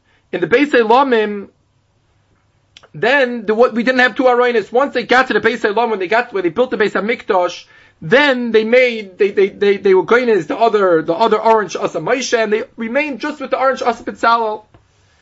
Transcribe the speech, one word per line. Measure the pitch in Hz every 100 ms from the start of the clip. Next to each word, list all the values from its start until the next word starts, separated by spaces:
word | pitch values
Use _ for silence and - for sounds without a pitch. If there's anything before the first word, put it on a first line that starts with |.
| _ _ _
in | 180
the | 170
Beis | 240 285
Elamim, | 247 220 247 277 226 214 208 196 _ _ _ _ _ _ _ _ _ _ _ _ _ _
then | 151 214 285 247 240 208
the, | 214
what, | 254
we | 226
didn't | 226 262
have | 247 -
two |
Aroinis. | 254 240 247 233 190
Once | 233 277
they | 262
got | 190 247 254
to |
the | 214
Beis | 220 240 220
Elamim, | 208 233
when | 214
they | 180
got, | 220 240
when | 196
they | 175
built | 160 254
the | 202
Beis | 208
Hamikdash, | 202 202 233 - 190 175 - - _ _ _
then | 160 240 294 254 240
they | 220
made, | 220 247 254 226 196 180
they, | 202
they, | 202 196
they, | - 202 202
they | 196
were | 190
going | 165 233 247
as | 208 156
the | 277
other, | 226 208 185 160
the | 156
other | 165 226 208
orange | 220 226 185 160
Asa | 202 175
Moshe, | 160 262 233 233
and | 220
they | 214 - -
remained | 226 254 302 233
just | 302 302
with | 269
the | 254
orange | 269 254
Asa | 247 226
B'Tzalel. | - 202 233 233 220 220 - _ _ _ _ _